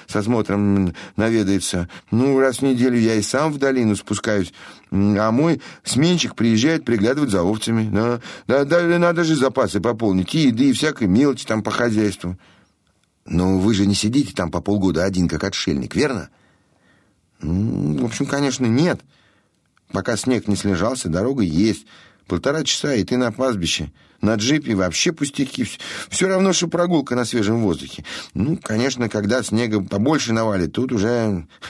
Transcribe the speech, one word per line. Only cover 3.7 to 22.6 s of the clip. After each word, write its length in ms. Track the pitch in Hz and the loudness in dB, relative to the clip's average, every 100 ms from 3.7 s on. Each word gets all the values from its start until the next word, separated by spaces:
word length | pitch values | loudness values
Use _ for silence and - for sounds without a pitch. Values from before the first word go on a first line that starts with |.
| 131 113 101 | 2 2 0
спускаюсь, 560 | - 104 - 104 90 - - - - | -2 -4 0 0 -2 -8 -20 -20 -6
м, 240 | 95 101 104 | 0 2 2
а 120 | 110 | 2
мой 280 | 117 165 143 - - | 2 2 0 -4 -14
сменщик 540 | - 120 160 175 123 - | -4 0 2 2 -2 0
приезжает 480 | 117 110 139 160 | 2 4 2 2
приглядывать 460 | 151 113 107 139 143 | 0 2 2 2 0
за 120 | 95 | 2
овцами. 460 | 87 107 113 113 110 | 0 0 -2 0 0
Да, 280 | 98 117 120 - - - | 0 0 -2 -6 -12 0
да, 180 | 131 | 0
да, 340 | 143 170 170 175 | 2 2 2 2
надо 260 | 175 170 | 2 2
же 100 | 165 | 2
запасы 460 | 156 131 120 107 101 | 2 2 2 0 0
пополнить, 540 | 107 110 110 92 90 | -2 0 0 0 0
и 120 | 160 143 | 2 2
еды, 240 | 110 139 | 4 2
и 20 | |
всякой 360 | 113 151 - 104 | 2 0 0 2
мелочи 380 | 101 143 120 - | 4 4 0 -2
там 160 | 107 | -4
по 80 | 104 | -2
хозяйству». 680 | 104 120 107 104 95 87 95 - _ _ _ _ _ _ _ - | 0 0 2 0 -2 -8 -10 -14 _ _ _ _ _ _ _ -4
«Но 320 | 85 92 95 | 0 2 2
вы 160 | 98 | 2
же 120 | 101 101 | 4 2
не 80 | |
сидите 380 | 98 107 131 - | 2 0 0 0
там 160 | - 85 | -2 -4
по 100 | 85 | -4
полгода 440 | 80 104 92 80 | -2 0 2 2
один, 240 | 95 92 85 | 0 0 0
как 160 | 78 | 0
отшельник, 500 | 95 - - 71 62 | -4 -4 -2 -4 -2
верно?» 360 | 98 143 113 71 _ _ _ _ _ _ _ _ _ _ _ | -2 -2 -2 -10 _ _ _ _ _ _ _ _ _ _ _
«Ну, 580 | 78 90 110 131 147 151 | -4 -2 -2 -2 -2 -2
в 60 | |
общем, 220 | 123 113 139 | -4 -4 -4
конечно, 400 | 139 143 123 123 | -2 -2 -2 0
нет. 340 | 117 175 131 - _ _ _ _ _ _ _ _ | 2 2 0 -6 _ _ _ _ _ _ _ _
Пока 240 | 98 95 110 | -6 -2 -2
снег 300 | 123 123 - | 0 0 0
не 80 | 95 | -2
слежался, 520 | 101 87 104 131 90 | 0 0 0 -2 -2
дорога 340 | 82 113 135 | -2 0 0
есть. 440 | 92 78 110 101 - - - _ - | 0 2 2 0 -6 -20 -20 _ -6
Полтора 360 | 87 135 151 | -4 -2 -2